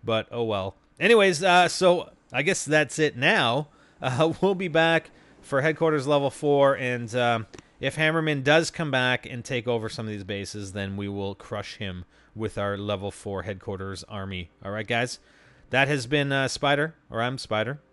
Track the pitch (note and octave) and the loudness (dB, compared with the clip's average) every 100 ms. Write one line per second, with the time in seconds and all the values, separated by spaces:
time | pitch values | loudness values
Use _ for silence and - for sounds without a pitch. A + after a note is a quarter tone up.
0 | A2+ A2 - A#2+ A#2 G2+ G2 - _ _ | -2 -2 -2 -4 -2 -2 -4 -10 _ _
1 | G3+ A#3 G3 D#3+ F#3 F3+ F3 - F3+ F3 | 4 6 6 4 4 6 4 4 4 4
2 | - _ _ B2 D3 F#3 - D3+ D3 - | 0 _ _ -2 0 -2 2 2 2 2
3 | D#3 A#2+ C#3+ G#3 B2 B2+ D3+ _ _ _ | 0 2 2 2 2 0 -4 _ _ _
4 | C3 B2 D#3+ E3 F#3+ F#3 F#3 D#3 E3 E3 | -4 2 2 4 0 2 0 2 4 2
5 | - _ _ - - C#3 D3 D3+ E3 D#3 | -2 _ _ -20 -2 0 0 2 2 2
6 | C3 D3 C#3 - D3 C#3+ C#3 C#3 B2+ B2 | 2 2 2 -2 2 6 6 4 -2 -4
7 | A#2 A#2+ A#2+ A2+ - - _ _ C3+ D3 | -4 0 2 0 -4 -16 _ _ -6 0
8 | D#3 E3 D#3 C#3+ C3 D#3 D#3+ - D#3 C3 | 0 2 0 0 4 4 2 -4 -2 0
9 | B2+ B2 - B2+ - B2+ A2 A#2 A2 - | 0 -2 -4 -12 -6 -6 -2 -4 -4 -8
10 | A2 G#2 G2 G2+ G2 G#2+ G2 G2 G2 G2 | -8 -8 -8 -8 -8 -10 -10 -6 -6 -6
11 | G2+ G2+ G2 G2+ - G#2 - - G2+ F2+ | -6 -4 -6 -8 -10 -8 -8 -10 -10 -10
12 | F2+ _ _ G#2+ G#2+ G#2+ G2+ G2+ G#2 G2+ | -14 _ _ -8 -8 -4 -4 -4 -4 -4
13 | G2+ - G#2+ G2 F2 F#2+ - F#2+ F#2+ F#2 | -6 -8 -8 -8 -8 -10 -8 -8 -8 -10
14 | F2+ G#2 F#2+ F#2 F2 _ G2 G#2 G#2 A#2 | -12 -10 -8 -8 -10 _ -10 -8 -4 -2
15 | B2+ - _ _ _ _ _ B2+ C3+ D3 | -2 -6 _ _ _ _ _ 0 2 0
16 | A#2+ D3 C#3 C3+ C3 - C#3+ C#3+ D#3+ - | 0 0 0 0 -2 -2 0 0 -2 -6
17 | _ A2+ A#2+ C3 - G#2+ A2 D3 _ | _ -4 -4 -4 -4 -4 -2 -6 _